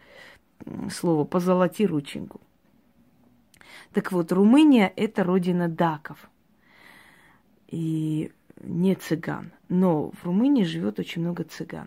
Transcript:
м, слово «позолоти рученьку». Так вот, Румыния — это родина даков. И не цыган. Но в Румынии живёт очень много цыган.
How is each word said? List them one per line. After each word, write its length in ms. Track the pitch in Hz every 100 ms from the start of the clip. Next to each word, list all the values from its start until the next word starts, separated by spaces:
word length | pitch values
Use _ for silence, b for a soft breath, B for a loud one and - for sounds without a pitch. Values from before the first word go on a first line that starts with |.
| B B B B _ - -
м, 240 | - -
слово 340 | - 180 160
«позолоти 640 | 147 185 180 180 180 180 202
рученьку». 540 | 151 143 - - - _ _ _ _ _ _ _ _ _ _ _ _ B B B
Так 180 | 208 190
вот, 180 | 180 165
Румыния — 640 | 180 202 277 311 254 190 -
это 280 | 220 220
родина 440 | 180 185 180 175 170
даков. 600 | 160 170 151 - 147 - _ _ _ b b b b b b b b b _ -
И 640 | 170 160 160 156 151 - _ _ -
не 320 | - 175 185
цыган. 580 | 180 - 160 160 143 - - -
Но 420 | 180 185 156 110
в 140 | -
Румынии 400 | 175 180 262 277
живёт 340 | 175 165 202 202
очень 240 | 170 170
много 220 | 170 175
цыган. 420 | 160 - - 160